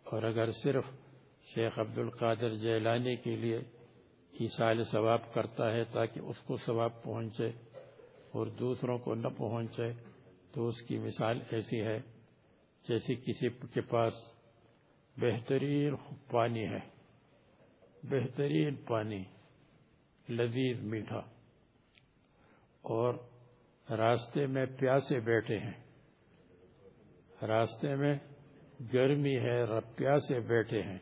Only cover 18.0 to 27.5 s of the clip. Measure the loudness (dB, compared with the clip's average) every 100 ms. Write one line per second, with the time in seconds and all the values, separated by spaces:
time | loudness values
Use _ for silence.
18 | -2 0 0 -2 0 2 2 -2 -2 -2
19 | 0 -6 -8 -16 -20 _ _ _ _ _
20 | _ _ -6 -2 0 2 0 0 -4 -4
21 | -4 -8 -8 -20 -20 _ _ _ _ -20
22 | _ _ _ _ _ -20 _ _ -4 0
23 | 0 0 -10 -20 -20 -20 _ _ -6 2
24 | 4 4 0 -2 0 0 -2 0 4 4
25 | 4 0 4 2 2 -4 -4 -10 -18 -20
26 | -20 _ _ -20 -20 -20 -20 -20 -20 -20
27 | -20 -20 -20 -8 0